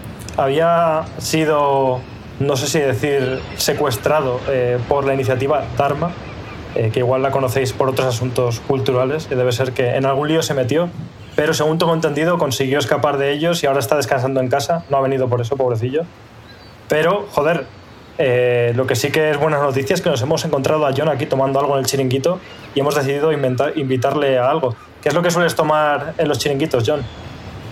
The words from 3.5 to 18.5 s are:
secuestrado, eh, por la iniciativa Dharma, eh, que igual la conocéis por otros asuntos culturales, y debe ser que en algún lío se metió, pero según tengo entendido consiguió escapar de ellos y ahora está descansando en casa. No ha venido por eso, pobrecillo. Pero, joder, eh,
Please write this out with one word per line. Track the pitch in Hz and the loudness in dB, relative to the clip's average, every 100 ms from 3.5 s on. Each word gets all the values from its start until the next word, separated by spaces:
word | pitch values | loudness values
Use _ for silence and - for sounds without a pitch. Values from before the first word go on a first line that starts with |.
| - | -6
secuestrado, | - 143 147 117 147 151 135 123 - | -2 0 0 0 2 2 2 -2 -2
eh, | 135 123 123 117 | 0 0 0 0
por | 143 | 0
la | 135 | 0
iniciativa | 135 123 127 139 151 - - | 0 0 0 2 0 -2 -2
Dharma, | 139 143 170 - - - - - - | 0 0 -4 -6 -14 -14 -14 -14 -8
eh, | - 113 | -2 0
que | 127 | 0
igual | 123 131 | 2 2
la | 135 | 2
conocéis | 135 131 127 123 | 0 0 0 -2
por | - 135 | 0 0
otros | 131 131 | 2 0
asuntos | 117 127 123 123 117 - | 0 -2 0 0 -2 -2
culturales, | 135 120 127 131 156 156 | -2 0 0 0 -2 -4
y | 131 | 0
debe | 127 | 0
ser | 120 131 | 0 -2
que | 120 123 | 0 0
en | 135 135 | 2 0
algún | 139 151 | 0 2
lío | 160 | 0
se | 156 | 0
metió, | 139 120 147 175 - - - - - | -2 0 0 0 -4 -14 -14 -6 -2
pero | 151 | 0
según | 160 151 165 | 2 0 2
tengo | 170 | 2
entendido | 165 160 143 160 175 | 2 0 0 0 2
consiguió | 147 123 135 143 | 0 0 0 0
escapar | - 143 147 139 | 0 0 0 0
de | 139 | 0
ellos | 147 165 170 | 0 0 0
y | 143 | 0
ahora | 139 | 0
está | 120 151 | 2 0
descansando | 117 135 127 135 | 2 0 0 0
en | 127 | 0
casa. | 143 - 170 - | 0 0 -4 0
No | 139 | 0
ha | |
venido | 135 135 127 | 2 0 0
por | 120 | 0
eso, | 117 135 | -2 0
pobrecillo. | 127 113 123 143 175 - - - - - - - - | 0 0 -2 -2 -4 -10 -20 -20 -20 -20 -20 -16 -2
Pero, | 151 160 202 202 | 0 2 0 -2
joder, | - 147 170 127 - - - - - | 0 2 0 -4 -14 -20 -20 -16 -2
eh, | 139 123 123 | 2 4 4